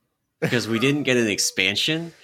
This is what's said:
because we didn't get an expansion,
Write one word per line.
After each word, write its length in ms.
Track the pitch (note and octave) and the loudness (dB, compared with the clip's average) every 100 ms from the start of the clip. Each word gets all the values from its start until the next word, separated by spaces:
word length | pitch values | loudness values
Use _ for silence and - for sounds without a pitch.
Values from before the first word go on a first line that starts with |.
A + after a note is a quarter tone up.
| _ _ _ _ | _ _ _ _
because 280 | D#3 B2 G#2 | -2 -2 0
we 100 | A2+ | 0
didn't 260 | C3+ D3 | 2 2
get 120 | C3 B2 | 2 2
an 100 | A2 | 2
expansion, 840 | F#2 - - F#2+ G2+ - D#3+ E3+ - | 0 -2 0 0 0 -2 -4 -6 -14